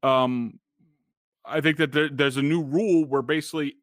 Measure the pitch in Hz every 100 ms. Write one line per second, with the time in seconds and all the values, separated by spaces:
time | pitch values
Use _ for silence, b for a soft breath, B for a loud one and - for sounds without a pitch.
0 | 135 127 127 123 117 - _ _ _ _
1 | _ _ _ _ - 156 151 156 156 139
2 | 151 139 139 131 139 165 147 147 220 170
3 | 151 135 127 156 151 160 147 -